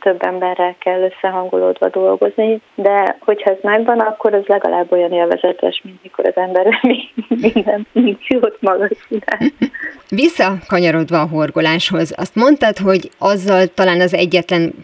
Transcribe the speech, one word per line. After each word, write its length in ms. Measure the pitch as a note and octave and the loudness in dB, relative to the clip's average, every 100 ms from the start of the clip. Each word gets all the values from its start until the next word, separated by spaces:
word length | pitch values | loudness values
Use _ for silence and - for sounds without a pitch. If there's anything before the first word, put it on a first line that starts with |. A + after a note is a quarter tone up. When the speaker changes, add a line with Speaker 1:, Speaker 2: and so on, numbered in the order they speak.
Speaker 1:
több 220 | G3 F3 | -2 0
emberrel 520 | F3+ F#3 F3+ F3+ F3+ F3+ | -2 -2 -4 -2 -2 -2
kell 220 | F#3 F#3 | -2 0
összehangolódva 880 | F#3 F#3 F#3+ F#3 F#3 F#3 F#3 F3+ F#3 | -2 -2 -4 -4 -4 0 0 0 -2
dolgozni. 720 | F#3+ F#3+ F#3+ G3+ A3+ A3 A3 _ | 0 0 2 0 0 0 -2 _
De 420 | - G3+ G3+ F#3+ - | -2 2 2 0 -2
hogyha 300 | - G#3 G3+ | -2 0 0
ez 60 | F#3+ | 0
megvan, 360 | G3+ G#3+ A#3 A#3 | 0 0 2 2
akkor 340 | A3 G#3+ A3 | 0 0 0
az 120 | G3+ G3 | 0 0
legalább 460 | G3+ F3+ F3 F3 | 0 2 0 0
olyan 200 | F3+ F3 | 0 2
élvezetes, 680 | F3 E3+ F3 F3+ F3+ F3+ F3+ | 0 0 2 0 0 -4 -4
mint 180 | F#3+ F#3 | -14 -20
mikor 240 | F#3 - F#3 | -14 -4 -2
az 100 | F#3 | 0
ember 300 | F#3 F#3 F#3+ | -2 2 2
<laughs> 140 | A3+ B3 B3 - - - | 2 0 -2 -4 -12 -6
minden 580 | A#3 A3+ A3+ - G#3 A3 | -2 0 0 0 -4 -2
funkciót 640 | A#3+ A#3+ G3+ - B3+ A3+ - | 0 0 0 -2 0 0 0
maga 280 | G#3 F#3 G#3 - - | -2 0 -2 -4 -6
csinál. 440 | A3 - - D4 - B3+ - - - - | -8 -4 -2 -2 -2 -6 -6 -14 -16 -6
Speaker 2:
Visszakanyarodva 1120 | G3 D#4+ D4 F#3+ F#3+ - F3+ E3+ D#3+ D#3+ E3 | 0 0 2 0 -2 -2 0 2 0 0 -2
a 80 | D3+ | -2
horgolásra, 540 | D#3 D3+ D#3+ D#3+ E3+ - | -2 -2 0 0 0 -2
azt 440 | E3 E3 - F#3+ | -2 -4 -6 -6
mondtad, 440 | G#3+ C4 D4 A3 - | 2 2 4 2 0
hogy 320 | G3 F#3+ - - | 0 0 -2 -4
azzal 480 | G3 G3+ G3 F#3 F#3 | 0 0 2 2 2
talán 340 | - F#3 F3 | 2 0 2
az 140 | F3+ | 0
egyetlen 600 | E3+ F3 F3 E3+ F3 E3 - | 0 0 0 0 -2 -2 -6